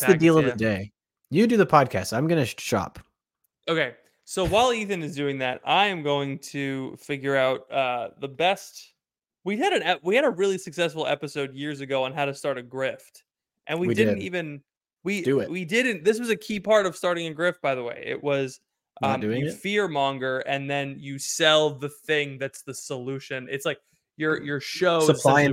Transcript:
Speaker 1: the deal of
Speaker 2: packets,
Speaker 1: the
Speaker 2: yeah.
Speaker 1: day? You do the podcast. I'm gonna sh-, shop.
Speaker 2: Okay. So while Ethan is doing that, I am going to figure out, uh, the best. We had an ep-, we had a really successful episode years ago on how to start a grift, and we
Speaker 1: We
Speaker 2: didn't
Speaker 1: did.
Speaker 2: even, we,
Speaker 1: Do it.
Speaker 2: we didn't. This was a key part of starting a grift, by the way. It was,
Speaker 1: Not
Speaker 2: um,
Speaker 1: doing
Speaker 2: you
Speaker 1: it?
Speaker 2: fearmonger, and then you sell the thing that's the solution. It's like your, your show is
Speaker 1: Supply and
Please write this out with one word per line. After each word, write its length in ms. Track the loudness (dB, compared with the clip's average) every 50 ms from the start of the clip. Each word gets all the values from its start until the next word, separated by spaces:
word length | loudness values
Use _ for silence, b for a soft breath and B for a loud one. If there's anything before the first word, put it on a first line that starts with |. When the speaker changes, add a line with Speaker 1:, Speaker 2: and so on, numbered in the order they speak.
| 4
Speaker 1:
the 100 | 4 4
deal 220 | 6 6 6 6
of 80 | 6 4
Speaker 2:
packets, 160 | 4 0 0
Speaker 1:
the 40 | 0
Speaker 2:
yeah. 100 | 0 0
Speaker 1:
day? 140 | -2 -4 -8 -14 _ _ _ _ _ _ _
You 160 | 2 4 4
do 100 | 6 6
the 80 | 4 4
podcast. 500 | 6 6 6 6 4 0 -4 -4 -2 -2
I'm 120 | -2 0
gonna 180 | 2 2 2 2
sh-, 100 | 0 -4 -8
shop. 400 | -4 -2 -2 0 -2 -4 -8 -14 -20 _ _ _ _ _ _ _ _ _ _ _ _
Speaker 2:
Okay. 280 | -2 0 0 0 -2 -4 -10 _ _ _ _ _
So 200 | -8 -4 -2 0
while 240 | 2 4 4 4 4
Ethan 320 | 2 0 -2 -4 -4 -4 -4
is 120 | -6 -4
doing 240 | -4 -4 -4 -2 -2
that, 200 | -4 -4 -4 -4 -2
I 220 | 2 2 4 4
am 140 | 2 0 -2 -2
going 360 | 0 0 0 -2 -4 -6 -8
to 560 | -10 -10 -8 -6 -4 -4 -4 -6 -6 -8 -12
figure 400 | -14 -8 -8 -8 -4 -2 0 2
out, 340 | 2 2 2 0 -2 -4 -4
uh, 420 | -2 0 0 0 -2 -4 -6 -8 -10 -12
the 80 | -12 -10
best. 640 | -4 0 2 2 2 0 -4 -12 -20 -20 -20 -20 _ _ _ _ _ _ _ _ _ _ _
We 140 | -6 -4
had 160 | -2 0 0 0
an 100 | 0 0
ep-, 160 | 0 -2 0 0
we 120 | 2 2
had 80 | 4 2
a 60 | 2
really 280 | 2 0 0 0 0
successful 480 | -2 -6 -8 -4 -2 -2 -2 -2 -2 -2
episode 480 | -2 -2 -2 -4 -6 -6 -6 -6 -6 -8
years 280 | -8 -8 -8 -8 -8
ago 220 | -6 -4 -2 -2 -2
on 80 | -2 -2
how 100 | -4 -4
to 100 | -4 -4
start 240 | -4 -4 -4 -4
a 60 | -4 -8
grift, 600 | -10 -6 -4 -4 -4 -4 -8 -14 _ _ -20 _ _ _ _ _ _ _ _ _
and 100 | -6 -4 -2
we 80 | -2 0
Speaker 1:
We 40 | 2
Speaker 2:
didn't 240 | 2 2 2 2 0
Speaker 1:
did. 40 | -4
Speaker 2:
even, 380 | -4 -6 -6 -6 -6 -10 -14 -18 _ _ _ _ _ _ _ -6
we, 200 | -4 -4 0 0
Speaker 1:
Do 180 | 2 2 2
it. 80 | 0 -2
Speaker 2:
we 160 | -4 -6 -4
didn't. 400 | -2 0 0 2 0 -2 0 2
This 140 | 0 2 2
was 100 | 0 -2
a 80 | -2
key 240 | -4 -4 -6 -8 -4
part 240 | 2 4 4 4 4
of 100 | 2 -2
starting 320 | -2 -2 -2 -2 -2 -2
a 80 | -6 -4
grift, 240 | -2 0 -2 0 0
by 140 | -2 -2 -2
the 80 | -2 -4
way. 180 | -6 -8 -8 -8
It 180 | -8 -8 -4 -2
was, 380 | 0 0 0 0 -2 -6 -12 _ _ _ _ _ _ _ -4
Speaker 1:
Not 140 | -2 0 0
Speaker 2:
um, 60 | 0
Speaker 1:
doing 200 | -2 -2 -2 -2
Speaker 2:
you 80 | -2 -4
Speaker 1:
it? 120 | -4 -6
Speaker 2:
fearmonger, 840 | -4 -2 0 0 0 0 0 0 0 0 0 -2 -4 -4 -4 -4 -2
and 220 | -4 -4 -4 -2 -4
then 260 | -4 -4 -4 -6 -8
you 220 | -12 -12 -12 -10 -8
sell 520 | -8 -8 -2 2 4 6 6 6 6 4
the 180 | 0 -2 -8 -10
thing 480 | -10 -10 -4 0 0 0 0 -2 -6
that's 240 | -8 -8 -10 -10 -12
the 120 | -14 -14 -14
solution. 760 | -12 -10 -8 -8 -8 -6 -6 -8 -8 -8 -10 -10 -10 -8 -8
It's 140 | -8 -4 -4
like 140 | -4 -4 -6 _ _ _ _ _ _ _
your, 260 | -4 0 0 0 0
your 200 | -2 -4 -6 -6
show 380 | -6 -8 -4 0 2 2 4 6
is 80 | 6
Speaker 1:
Supply 340 | 6 4 6 6 6 6 6
and 80 | 6 6